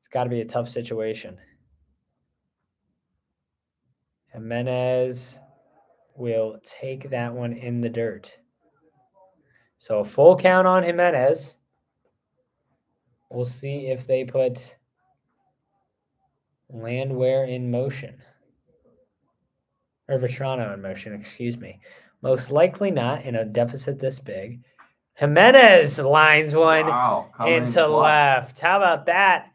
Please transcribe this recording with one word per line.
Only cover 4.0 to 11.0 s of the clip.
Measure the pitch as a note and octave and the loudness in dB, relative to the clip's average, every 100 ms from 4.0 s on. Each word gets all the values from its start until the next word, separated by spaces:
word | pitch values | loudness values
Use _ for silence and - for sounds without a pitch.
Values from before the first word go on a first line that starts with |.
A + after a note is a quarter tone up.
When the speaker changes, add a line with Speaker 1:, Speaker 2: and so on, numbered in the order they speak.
| _ _ _ | _ _ _
Speaker 1:
Jimenez | A#2 A2 A#2 B2 B2+ B2+ B2+ B2+ B2 - - _ _ _ _ _ _ _ - | -18 -8 -6 -4 -4 -2 -2 -2 -6 -16 -20 _ _ _ _ _ _ _ -12
will | B2 A2+ A2 G#2+ | -6 -4 -4 -8
take | - - C3 C3 C#3 | -20 -16 -12 -12 -8
that | B2+ A#2+ | -8 -6
one | A#2+ A#2+ | -8 -10
in | A#2+ B2 A#2+ | -10 -8 -6
the | A#2 | -6
dirt. | A#2 A2+ G#2 - _ _ _ _ _ _ _ _ _ _ _ _ _ _ _ | -6 -8 -8 -20 _ _ _ _ _ _ _ _ _ _ _ _ _ _ _
So | - G#2+ | -6 -4
a | |
full | G#2 - D3+ F#3 | -4 6 6 6
count | F#3 F#3 F#3 | 4 4 4
on | F#3 | 2
Jimenez. | F3 E3+ | 0 0